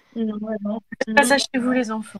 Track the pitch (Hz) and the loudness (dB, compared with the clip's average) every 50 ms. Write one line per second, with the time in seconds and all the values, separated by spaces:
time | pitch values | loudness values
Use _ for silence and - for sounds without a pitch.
0 | _ _ - 233 226 214 214 214 208 220 220 208 202 208 214 226 _ - 233 - | _ _ -4 -4 -2 -2 -2 -4 -4 -6 -6 -4 -4 -4 -4 -4 _ -10 -8 -8
1 | - 220 220 277 269 247 277 262 - - - 254 240 254 254 254 240 214 220 220 | -4 2 4 4 6 6 4 2 2 -2 -2 -2 0 2 0 0 0 -2 -4 -6
2 | 214 - - | -8 -10 -14